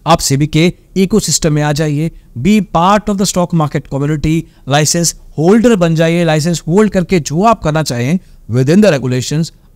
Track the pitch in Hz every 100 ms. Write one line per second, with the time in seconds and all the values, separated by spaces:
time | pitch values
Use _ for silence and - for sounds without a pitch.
0 | 147 165 - 135 156 156 170 - _ 180
1 | 190 214 - 151 165 151 151 147 156 147
2 | 165 - - 117 151 214 185 165 180 208
3 | 208 196 196 185 175 165 151 151 - 135
4 | 143 156 151 165 156 _ - 143 151 170
5 | 170 - - - 165 226 240 214 170 160
6 | 165 170 165 156 156 165 - 180 214 190
7 | 170 185 139 151 226 226 156 156 151 120
8 | 123 185 - - - 120 131 185 214 143
9 | 127 127 117 147 160 - _